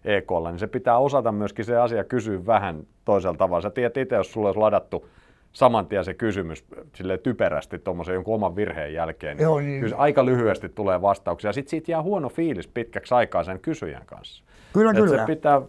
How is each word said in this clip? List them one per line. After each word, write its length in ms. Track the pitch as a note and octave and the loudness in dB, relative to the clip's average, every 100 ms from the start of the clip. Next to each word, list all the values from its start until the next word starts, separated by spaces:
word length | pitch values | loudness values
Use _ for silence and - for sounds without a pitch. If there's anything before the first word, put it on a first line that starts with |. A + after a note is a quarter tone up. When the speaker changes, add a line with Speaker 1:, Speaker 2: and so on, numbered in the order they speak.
Speaker 1:
E 160 | - G2+ | 0 0
K:lla, 300 | - F2 E2 | 0 -2 -2
niin 80 | F2 | -6
se 80 | - | -6
pitää 320 | B2+ B2 A#2 | -4 2 4
osata 340 | C#3 C#3 A2+ | 4 2 0
myöskin 320 | G#2 G2+ - | -2 -4 -6
se 120 | G#2+ A#2+ | -2 0
asia 280 | A#2+ A2+ | 0 0
kysyä 420 | F#2+ B2 G#2+ F#2+ F#2+ | -2 -4 -2 -4 2
vähän 360 | G#2+ G2 D#2 - _ | 2 0 -8 -14 _
toisella 320 | - G2 F2+ E2 | 0 2 2 0
tavalla. 260 | F#2+ F2 | 0 0
Sä 80 | G2 | -2
tiedät 260 | C3 A#2+ C3+ | -2 -2 -2
ite, 180 | C3 | -2
jos 180 | A2+ - | -2 -2
sulle 160 | A2 G#2 | -2 0
olisi 100 | G2 | 2
ladattu 500 | G#2+ G2 - E2+ - _ _ _ _ | 4 2 0 -10 -10 _ _ _ _
saman 340 | - B2+ A2+ E2 | 2 4 4 0
tien 180 | G2+ | -2
se 100 | F2 | -4
kysymys 500 | F2+ A2 G2 E2 D#2 - - - - | -2 -2 -2 -6 -10 -16 -20 -20 -10
silleen 240 | F#2 F#2+ | -6 -4
typerästi 580 | B2+ A2+ F#2 D2 - F2+ | -2 0 0 0 -6 -10
tommosen 360 | F#2+ F2 E2 | -6 -6 -4
jonkun 200 | F#2 F2+ | -4 -2
oman 220 | A2 F#2+ F2+ | -2 -2 -2
virheen 380 | G2 D#2+ D2+ | -4 -4 -6
jälkeen, 420 | D#2+ E2 - D2+ D2 | -4 -6 -6 -8 -2
niin 60 | |
Speaker 2:
Joo, 180 | D#3+ D3 | 0 0
niin. 200 | C#3+ C3+ | -2 -4
Speaker 1:
kyllä 140 | A2+ | -4
se 20 | - | 0
aika 280 | D3 - | 2 4
lyhyesti 440 | B2+ B2 A2 - F#2 | 2 4 2 0 -6
tulee 340 | - G2 F2+ | -4 0 2
vastauksia. 500 | G2+ G2 F2+ E2+ G#2 | 2 0 -2 -4 -4
Sit 160 | A2+ C#3 | -4 -6
siitä 220 | D#3+ D#3+ | -6 -4
jää 120 | D#3+ | -4
huono 260 | E3+ G3 C3+ | -2 -4 -4
fiilis 400 | - E3 G2 - | -4 -2 -4 -6
pitkäksi 460 | A#2+ A#2 - - | -8 -8 -8 0
aikaa 300 | B2 A2+ F2+ | 2 2 0
sen 160 | F2 F#2 | -2 -6
kysyjän 460 | - D3+ F2 B1+ - | -6 -6 -8 -10 -16
kanssa. 380 | G1+ - - _ - - | -20 -20 -20 _ -20 -2
Speaker 2:
Kyllä, 180 | G3 A3 | 4 6
Speaker 1:
Et 60 | G#3+ | 6
Speaker 2:
kyllä. 200 | G3 A2 | 6 4
Speaker 1:
se 100 | A2 | 2
pitää, 360 | D#3 D3 C#3 | 0 4 4